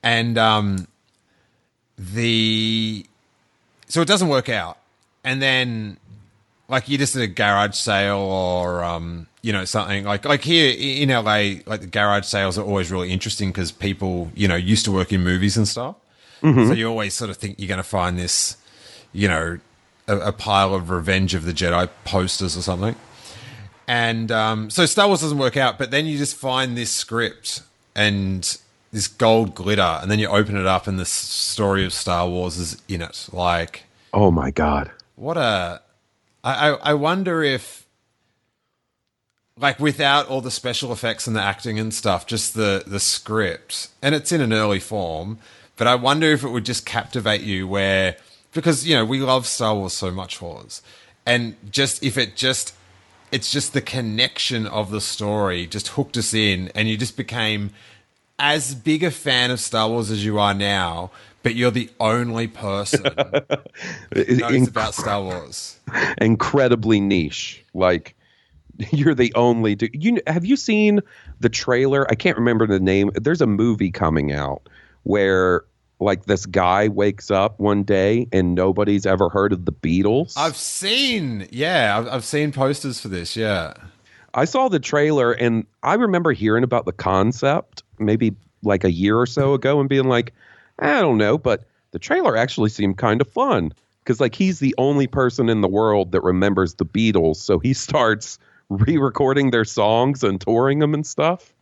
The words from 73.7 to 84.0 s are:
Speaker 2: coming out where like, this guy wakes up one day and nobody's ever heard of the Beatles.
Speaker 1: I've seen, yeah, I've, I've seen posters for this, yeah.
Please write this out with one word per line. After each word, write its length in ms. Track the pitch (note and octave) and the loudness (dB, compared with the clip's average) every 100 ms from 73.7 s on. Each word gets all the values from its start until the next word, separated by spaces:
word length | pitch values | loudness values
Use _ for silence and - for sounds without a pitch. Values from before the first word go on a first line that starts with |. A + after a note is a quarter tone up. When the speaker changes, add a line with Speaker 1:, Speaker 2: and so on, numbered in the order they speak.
| G#2 G2 | 2 -2
Speaker 2:
coming 400 | E2+ E2 D#2 D2 | 0 0 2 0
out 360 | C#2+ C#2 C#2 _ - _ _ | -2 -4 -8 _ -20 _ _
where 600 | - G2+ G2 F#2+ F#2 F2+ - _ _ _ | -2 2 4 4 4 2 -2 _ _ _
like, 220 | G2+ F#2+ G2+ | 0 0 0
this 200 | G2 - | -2 0
guy 440 | F#2+ F2+ F#2+ G#2+ | 0 4 4 2
wakes 420 | G2 G2+ G2+ - | 2 0 0 0
up 280 | G2 G#2 - | 2 2 0
one 240 | G#2 G2+ | 0 2
day 440 | G2 G2 G2 A#2 A#2+ | 2 2 4 2 2
and 220 | F#2+ F2+ | 2 2
nobody's 520 | F2 F#2 F#2+ G#2 G2+ G2 | 2 2 2 2 2 2
ever 240 | F#2+ F#2 | 2 2
heard 240 | G2+ G2+ | 2 0
of 120 | F#2+ F2 | 0 -4
the 60 | |
Beatles. 600 | - D#2+ E2+ G2 A#2+ F3 - | -4 0 2 2 0 -2 -2
Speaker 1:
I've 200 | D#3+ C#3 | -4 -4
seen, 880 | - - G3 B3 C#4 A3+ D3 A2 F#2 | -8 -6 -2 0 0 -2 -4 -6 -8
yeah, 460 | A#2+ D#3 F3+ A2+ G#2 | -4 0 2 2 2
I've, 100 | A#2 | 0
I've 180 | B2+ A2 | -6 -4
seen 260 | D3 D3+ | -2 -2
posters 480 | C#3 C3+ C#3+ C#3 A#2+ | 0 0 0 -6 -8
for 80 | G#2+ | -8
this, 280 | F#2 E2+ A2 | -8 -6 -4
yeah. 380 | A2 F#2+ D#2+ - F2 _ | -2 -2 -4 -12 -20 _